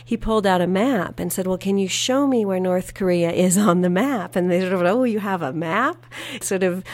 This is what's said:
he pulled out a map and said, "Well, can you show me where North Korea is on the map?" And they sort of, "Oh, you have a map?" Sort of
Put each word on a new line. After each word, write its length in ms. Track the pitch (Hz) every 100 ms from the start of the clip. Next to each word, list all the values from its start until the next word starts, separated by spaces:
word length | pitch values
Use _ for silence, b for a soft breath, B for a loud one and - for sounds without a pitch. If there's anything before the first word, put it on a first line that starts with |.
he 120 | - 233
pulled 300 | 226 220 196
out 140 | 180
a 60 | 175
map 540 | 190 254 220 160 -
and 120 | 175
said, 140 | - 185
"Well, 120 | 185
can 180 | 190 196
you 120 | 185
show 380 | - - 269 285
me 180 | 247
where 160 | 202 185
North 340 | 185 185 -
Korea 360 | - 185 175 170
is 260 | 170 185 185
on 240 | 208 175
the 80 | 180
map?" 460 | 180 269 240 175 190
And 140 | 180
they 100 | 175
sort 120 | 185
of, 100 | 185
"Oh, 220 | 175 240
you 140 | 247 208
have 240 | 202 185
a 100 | 139
map?" 540 | 156 165 196 277 - - B B 254
Sort 220 | - 190
of 220 | 185 180 -